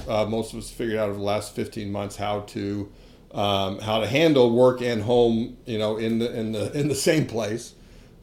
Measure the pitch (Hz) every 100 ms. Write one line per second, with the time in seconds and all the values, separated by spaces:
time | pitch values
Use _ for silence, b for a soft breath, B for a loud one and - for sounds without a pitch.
0 | - 107 104 113 110 117 - - 117 107
1 | 104 101 101 104 - - 107 110 101 101
2 | 101 - 104 104 101 110 101 104 98 b
3 | b b b - 101 98 95 98 107 110
4 | 104 139 165 139 120 117 127 127 120 113
5 | 104 123 117 113 123 - - 107 107 110
6 | 113 113 120 123 110 110 113 147 147 131
7 | 180 160 - 113 104 117 - - b b
8 | b b